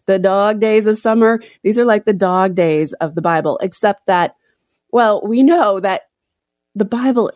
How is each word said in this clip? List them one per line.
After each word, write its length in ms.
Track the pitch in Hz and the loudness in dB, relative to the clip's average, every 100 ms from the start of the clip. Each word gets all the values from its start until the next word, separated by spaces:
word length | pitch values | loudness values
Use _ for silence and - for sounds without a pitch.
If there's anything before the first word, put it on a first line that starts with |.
| - | -2
the 140 | 190 | 0
dog 400 | 190 196 202 214 | 2 0 0 0
days 260 | 220 214 214 | 0 2 0
of 120 | 220 | -2
summer. 420 | 220 220 220 226 - _ | 0 2 2 0 -6 _
These 160 | 190 226 | -2 0
are, 60 | 240 | 2
like, 180 | 208 | 0
the 100 | 214 | 0
dog 400 | 190 185 185 190 180 | 0 0 2 0 0
days 360 | 165 156 156 | 0 0 -2
of 220 | - 160 165 | -6 -6 -4
the 60 | |
Bible, 360 | 170 165 156 131 | -2 0 -2 -4
except 460 | 185 - 208 202 - | -6 -2 -2 -2 -2
that, 280 | 180 175 - _ _ _ _ _ | 0 -2 -6 _ _ _ _ _
well, 300 | 233 226 202 208 | 0 2 0 -2
we 180 | 233 | 2
know 360 | 269 339 214 196 | 2 4 0 0
that 240 | 190 185 - _ _ _ _ _ _ 202 | -2 -4 -8 _ _ _ _ _ _ -6
the 100 | 208 | -4
Bible 460 | 240 254 240 208 | -2 0 0 -2